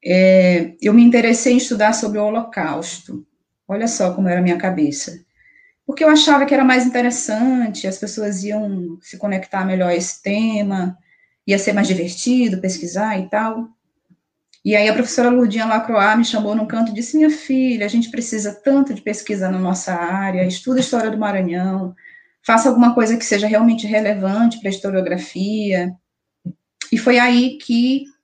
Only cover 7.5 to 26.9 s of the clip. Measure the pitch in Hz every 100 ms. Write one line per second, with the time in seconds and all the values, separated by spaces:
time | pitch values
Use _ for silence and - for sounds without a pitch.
7.5 | 254 226 190 190 190 208 208 214 190 202
8.5 | 208 208 196 175 170 - 190 208 190 185
9.5 | 196 190 185 180 175 180 - - 202 226
10.5 | 214 202 190 180 180 _ _ _ _ -
11.5 | 196 - 202 - 185 175 - - 254 240
12.5 | 185 185 185 175 175 214 202 185 208 220
13.5 | 226 233 _ _ _ _ _ _ _ _
14.5 | _ 190 208 214 - 233 - 247 247 233
15.5 | 214 226 226 226 220 202 220 233 220 208
16.5 | 220 214 226 226 208 240 311 311 302 -
17.5 | 262 262 233 208 233 233 247 233 220 208
18.5 | 202 - 277 277 202 - 208 - 202 185
19.5 | 185 185 185 - 175 170 185 196 185 180
20.5 | 185 - 262 254 240 220 214 214 202 180
21.5 | 170 185 190 185 - - - _ _ -
22.5 | 226 269 233 240 240 220 233 - 202 208
23.5 | 214 233 226 208 214 208 208 190 202 233
24.5 | 233 196 190 196 190 180 180 - 175 196
25.5 | 214 208 185 180 180 _ _ _ _ -
26.5 | - _ _ -